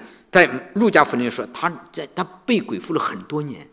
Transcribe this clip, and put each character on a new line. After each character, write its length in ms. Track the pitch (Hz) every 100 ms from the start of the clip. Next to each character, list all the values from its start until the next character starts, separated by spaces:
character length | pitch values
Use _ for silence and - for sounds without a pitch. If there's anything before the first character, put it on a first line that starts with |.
| - - _
在 160 | 180 151 127 -
路 160 | 202 226
加 140 | 165 139
福 100 | 120
音 160 | 123
说， 160 | 120 110
他 160 | - 170 156 -
在， 120 | - 147
他 80 | - - - -
被 140 | 220
鬼 180 | - 101
附 160 | -
了 80 | 160
很 160 | - 101
多 180 | 90 151
年， 240 | 147 90 -